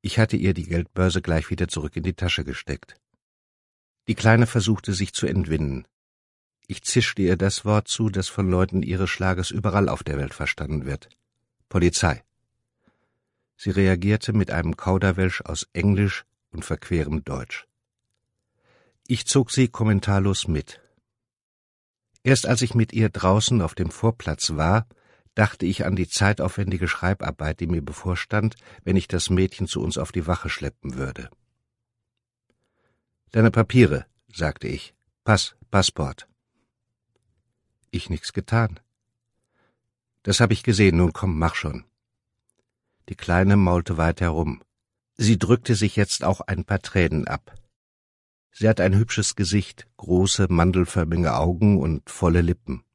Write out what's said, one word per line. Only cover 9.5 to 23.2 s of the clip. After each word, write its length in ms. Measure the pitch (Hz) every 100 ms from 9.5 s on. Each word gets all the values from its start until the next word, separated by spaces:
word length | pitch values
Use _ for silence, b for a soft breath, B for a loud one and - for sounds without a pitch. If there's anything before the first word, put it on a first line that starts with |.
überall 380 | 98 107 95 98
auf 140 | 71
der 140 | - 71
Welt 160 | 69
verstanden 540 | - 71 - 73 76 65
wird. 220 | 71 - _ _ _ _ _ _
„Polizei.“ 540 | 98 87 - 90 64 _ _ _ _ _ _ _ _ _ _ _ _ _ _
Sie 140 | -
reagierte 640 | 95 98 92 95 107 -
mit 180 | 107 92
einem 260 | 82 82 -
Kauderwelsch 680 | - 92 95 92 95 -
aus 260 | - 78 -
Englisch 520 | - 95 98 101 - - _ _
und 140 | 82
verquerem 600 | - 82 - 87 73 78
Deutsch. 420 | 69 67 60 - - _ _ _ _ _ _ _ _ _ _ _ _ _ _
Ich 200 | 120 -
zog 240 | 143 123
sie 180 | - 123
kommentarlos 800 | - 110 101 95 98 98 95 -
mit. 320 | 76 - - _ _ _ _ _ _ _ _ _ _ _ _ _ _
Erst 240 | - 131 -
als 160 | 120
ich 120 | 123
mit 180 | 120 110
ihr 160 | - 110
draußen 540 | -